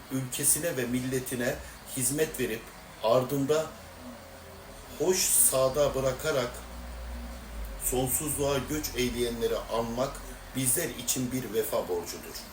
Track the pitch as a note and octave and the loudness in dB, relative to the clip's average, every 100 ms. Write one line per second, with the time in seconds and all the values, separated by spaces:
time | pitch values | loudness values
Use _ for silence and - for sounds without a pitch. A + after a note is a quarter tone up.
0 | - C3 B2+ - - D3+ E3 C3 A#2 B2+ | -6 -4 -4 0 2 2 2 0 0 0
1 | C3 C3 - A#2+ A#2+ - - - - C3 | 0 -2 -2 -2 0 -2 -8 -14 -8 -2
2 | B2 D3+ D#3 - A#2 A2+ - - - - | 0 2 0 2 -2 -2 -8 -16 -16 0
3 | A2 B2+ B2+ C#3+ C3+ D#3 D#3 - - - | 6 6 6 0 4 4 2 -8 -16 -14
4 | - - - - - - - - - - | -14 -14 -16 -16 -16 -16 -16 -16 -12 0
5 | E3 F#3 - - - C3 C3 C#3+ C#3+ C3 | 2 4 6 6 6 6 4 6 4 4
6 | C3 B2+ D#3 C#3 G2+ - - - - - | 0 0 0 2 0 -4 -12 -12 -10 -10
7 | - - - - - - - - - B2+ | -8 -8 -8 -10 -10 -8 -8 -4 0 2
8 | C3 - D3+ C3+ C#3 C#3 A#2+ D3+ - A#2+ | 2 2 0 0 2 2 0 -4 -2 0
9 | B2 A2+ A#2+ A#2 A2+ G#2 - A2+ A#2 A#2+ | 0 2 0 0 0 0 0 0 0 0
10 | C3+ - - - - C3 C3 - - A#2 | -2 -2 -10 -12 -6 0 2 2 0 -4
11 | A#2+ B2+ B2 B2+ G2+ A2 G#2+ A2+ F2+ F2 | -2 0 0 -2 0 0 2 0 0 -2
12 | E2 D#2+ - - - | -4 -10 -10 -12 -12